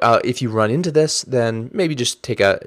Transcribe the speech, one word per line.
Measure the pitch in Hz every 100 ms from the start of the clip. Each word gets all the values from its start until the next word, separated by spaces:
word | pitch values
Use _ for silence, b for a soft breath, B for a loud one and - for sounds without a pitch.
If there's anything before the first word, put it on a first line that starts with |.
Uh, | 117 113
if | 120 123
you | 120
run | 110 107
into | 139 175
this, | 151 156 -
then | - 123 117 113 117
maybe | 208 170 139
just | 135 -
take | - 110
a, | 98 -